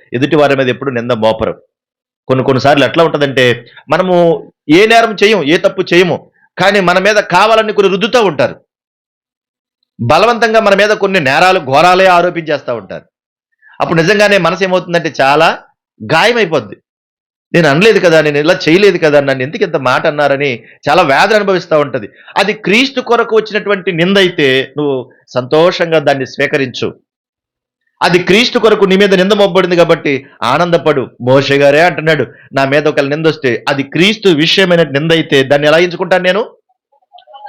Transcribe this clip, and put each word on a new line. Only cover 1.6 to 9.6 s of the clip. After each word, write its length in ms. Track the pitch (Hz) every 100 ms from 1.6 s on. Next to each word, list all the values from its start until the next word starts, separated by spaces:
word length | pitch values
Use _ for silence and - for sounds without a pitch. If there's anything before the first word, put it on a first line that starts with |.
| _ _ _ _ _ _ -
కొన్ని 160 | 131
కొన్నిసార్లు 400 | 127 127 139 147
ఎట్లా 200 | 127 165
ఉంటదంటే, 600 | 160 151 139 127 123 117 - - -
మనము 640 | 156 185 175 170 160 - _ -
ఏ 160 | 160 220
నేరం 300 | 226 226 208
చేయం, 180 | 208 208
ఏ 140 | 139 175
తప్పు 260 | 190 - 180
చేయము, 360 | 170 180 127 - _ _ -
కానీ 220 | 190 202
మన 180 | 175 180
మీద 180 | 196 208
కావాలని 560 | - 180 214 220 220
కొన్ని 200 | 196 196
రుద్దుతూ 320 | 175 214 254
ఉంటారు. 360 | 196 139 113 82 _ _ _ _ _ _ _ _ _ _